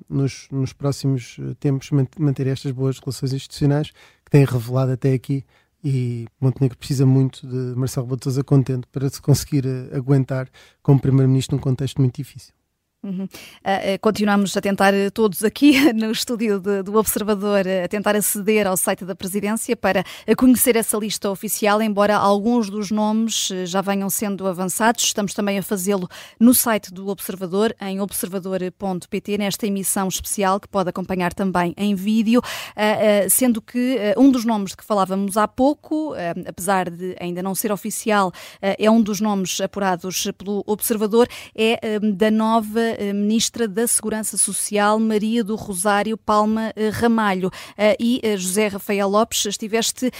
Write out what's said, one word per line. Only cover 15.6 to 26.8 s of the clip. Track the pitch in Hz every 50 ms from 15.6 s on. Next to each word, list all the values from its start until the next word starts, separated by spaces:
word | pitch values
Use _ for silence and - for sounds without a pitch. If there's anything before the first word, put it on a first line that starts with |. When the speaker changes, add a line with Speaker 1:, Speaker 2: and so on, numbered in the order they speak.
| 285 285 254 269 285 277
Speaker 2:
<laughs> | 226
no | 220 220 220
estúdio | 233 - - - 240 196 233 214 202 196
de, | 175 202 202 196
do | 190 202 208 220
Observador, | 208 - - 226 208 214 208 190 208 208 202 196 180
eh, | 185 190 185 175
a | 175
tentar | 208 208 185 214 208
aceder | 208 196 - - 208 185 214 214 214 202
ao | 185 190
site | - - 214 190 - 190
da | 180 185
Presidência | - 202 180 190 208 196 208 220 220 - - 233
para, | - - 190 190 190 - - - - -
eh, | 214 226
conhecer | - 254 254 247 202 - 262 220
essa | 226 - - - 214
lista | 220 202 - - - 202
oficial, | 190 - 220 190 - - 214 202 208 214
embora | 220 214 196 202 202 208 208
alguns | 196 - 202 202 202 196 233 247 240 214 196
dos | 196 214 202 170
nomes, | 214 214 214 214 220 220 226 220 - - - -
eh, | 190 185 185
já | 170 180 196
venham | 180 196 202 196 196 190
sendo | - - 214 202 196 175 190
avançados. | 190 170 175 190 180 - - 214 233 233 -
Estamos | - - - 214 202 175
também | - 226 208 202 196
a | 196
fazê-lo | 170 - 214 185 180 202 202 185 180 - - - - - - -
no | 226 247
site | 247 - - 240 220 208